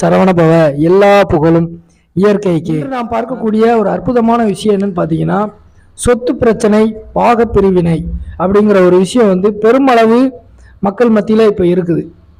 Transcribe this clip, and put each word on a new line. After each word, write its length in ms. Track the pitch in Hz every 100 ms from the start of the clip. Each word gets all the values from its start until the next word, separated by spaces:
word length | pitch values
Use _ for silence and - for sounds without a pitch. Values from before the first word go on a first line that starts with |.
சரவண 320 | 170 180 190
பவ. 440 | 170 160 165 156 143
எல்லா 480 | 160 190 202 202
புகழும் 440 | 196 165 160 165 165 - _ _ _
இயற்கைக்கு. 640 | 175 202 196 190 165 151
இன்று 140 | 156 262
நாம் 220 | 254 226
பார்க்கக்கூடிய 680 | 226 240 254 220 220 226 233
ஒரு 100 | 196
அற்புதமான 560 | 180 180 240 226 233
விஷயம் 360 | 220 180 214 202
என்னன்னு 180 | 196 175
பார்த்தீங்கன்னா, 540 | 165 160 160 185 214 - - - -
சொத்து 440 | - - 240 494 254
பிரச்சனை, 600 | 240 208 208 214 220 220 -
பாகப்பிரிவினை 880 | 175 202 226 233 208 196 180 170 160 170 170 - -
அப்படிங்கிற 460 | 185 202 214 196 180
ஒரு 120 | 180
விஷயம் 300 | 190 247 214
வந்து 260 | 185 208
பெருமளவு 760 | 208 214 262 269 233 226 240 262 - - - - -
மக்கள் 300 | 196 196 233
மத்தியில 360 | 214 208 220 220
இப்ப 180 | 196
இருக்குது. 420 | 175 180 170 156 - - -